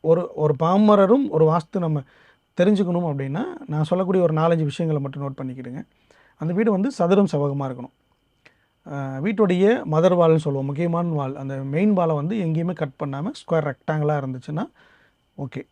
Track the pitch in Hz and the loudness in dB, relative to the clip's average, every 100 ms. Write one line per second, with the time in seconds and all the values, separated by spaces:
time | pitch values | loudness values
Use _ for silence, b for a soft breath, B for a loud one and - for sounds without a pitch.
0 | 160 165 175 - 151 139 160 190 214 208 | 2 2 0 -2 -2 0 2 4 6 6
1 | 190 254 254 165 160 165 - 196 170 151 | 6 4 2 2 2 2 -2 -4 -2 -4
2 | 131 b b b _ - 180 202 185 175 | -6 b b b _ 0 2 4 2 0
3 | 175 139 135 151 330 349 - 151 156 180 | -2 -4 -4 -4 -6 -8 -6 -2 0 0
4 | 185 190 170 156 165 170 151 - 165 151 | 2 2 2 2 2 2 0 -2 -2 -2
5 | 139 139 139 135 131 127 127 127 - b | -4 -8 -10 -8 -10 -10 -12 -14 -16 b
6 | b b b b 160 175 226 190 226 277 | b b b b -4 0 2 2 -2 0
7 | 175 196 196 151 143 139 135 127 123 _ | 2 4 2 0 -2 -2 -6 -10 -14 _
8 | _ _ _ _ b b b _ - 143 | _ _ _ _ b b b _ -12 -10
9 | 135 135 170 196 208 180 196 247 - 156 | -8 -6 -4 0 2 4 4 2 2 2
10 | 180 175 165 160 156 139 135 143 170 170 | 4 6 6 4 2 -4 -4 -2 -2 0
11 | 175 156 135 143 135 135 135 147 208 196 | -2 -2 -4 -6 -8 -8 -4 0 2 2
12 | 165 151 151 220 170 160 170 170 147 _ | 2 0 -2 -2 -2 -2 -2 -4 -6 _
13 | 147 139 175 285 - 165 147 135 - 156 | -8 -6 -8 -10 -2 -2 -2 -6 -6 -2
14 | 147 147 135 127 - 151 311 b b b | 0 -2 -4 -10 -8 -8 -8 b b b
15 | b b _ - 139 - - | b b _ -12 -10 -10 -14